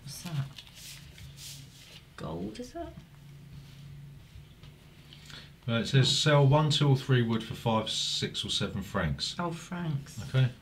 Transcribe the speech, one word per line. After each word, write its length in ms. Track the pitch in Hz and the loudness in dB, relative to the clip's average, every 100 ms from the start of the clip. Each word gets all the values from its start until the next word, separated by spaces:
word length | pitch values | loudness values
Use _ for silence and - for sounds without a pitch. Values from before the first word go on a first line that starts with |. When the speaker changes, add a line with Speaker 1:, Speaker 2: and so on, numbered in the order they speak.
Speaker 1:
What's 180 | 147 - | -14 -12
that? 80 | 180 156 135 - - - - - - - - - - - - - - - - - | -6 -6 -6 -10 -18 -18 -16 -16 -18 -18 -18 -16 -16 -14 -18 -20 -20 -20 -20 -14
Gold, 420 | - 160 208 - | -10 -6 -8 -8
is 140 | 247 339 | -10 -10
it? 120 | 330 - - - - - - - - - - - - - - - - - - - - - - - - - - - - | -10 -12 -18 -20 -20 -20 -18 -18 -18 -18 -16 -16 -16 -18 -18 -20 -20 -20 -20 -20 -20 -20 -20 -20 -16 -16 -16 -10 -2
Speaker 2:
Uh, 60 | 117 | 0
it 60 | 104 | 4
says 220 | 135 127 | 4 6
sell 360 | - 151 147 135 | 4 6 8 8
one, 240 | 147 156 | 6 6
two, 200 | - 143 | 4 6
or 80 | 131 | 4
three 240 | - 127 | 6 4
wood 220 | 113 113 | 4 0
for 100 | - | -2
five, 360 | - 120 110 110 | -4 0 2 0
six, 540 | - - - 101 - | -2 -2 -2 -4 -4
or 60 | 104 | -4
seven 320 | - 101 101 | -2 -2 -4
francs. 540 | 95 101 82 69 - - | -4 0 0 0 -4 -4
Speaker 1:
Oh, 140 | 175 | -4
francs. 680 | 165 - 180 165 139 - - - | -4 -8 -6 -4 -4 -6 -12 -2
Speaker 2:
Okay. 180 | 131 127 - | 2 2 0